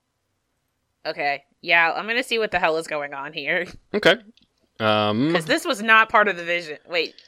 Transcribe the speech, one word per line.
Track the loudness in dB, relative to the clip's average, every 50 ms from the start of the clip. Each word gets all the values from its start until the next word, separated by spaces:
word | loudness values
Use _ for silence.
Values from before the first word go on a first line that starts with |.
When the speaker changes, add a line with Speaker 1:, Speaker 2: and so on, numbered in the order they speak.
| _ _ _ _ _ _ _ _ _ _ _ _ _ _ _ _ _ _ _ _ -10
Speaker 1:
Okay. | -8 -6 -4 -2 -4 -4 -4 _ _ _ _
Yeah, | -2 2 2 4 4 2
I'm | 0 -2 -4
gonna | -4 -4 -4
see | -4 -2 -2 -2
what | -2 -2
the | 0 0
hell | 0 0 0 -2
is | -4
going | -6 -8 -8 -8 -8 -10
on | -10 -12 -10
here. | -10 -8 -4 -2 -2 -2 -4 -6 -12 -20
<laughs> | _ -8 -6
Speaker 2:
Okay. | 2 2 2 2 2 -2 -20 _ _ _ _ _ _ _ _ _ -2
Um, | 2 2 4 4 2 2 2 0 0 0
Speaker 1:
'Cause | 0 -2 0
this | 0 -2 -2 -2
was | -4 -4 -2
not | 2 4 6 6 6 6
part | 4 4 4 4
of | 0 -4
the | -4
vision. | -4 -4 -4 -4 -8 -14 -14 _ -6
Wait, | -4 -4 -4 -4 -8 -20 _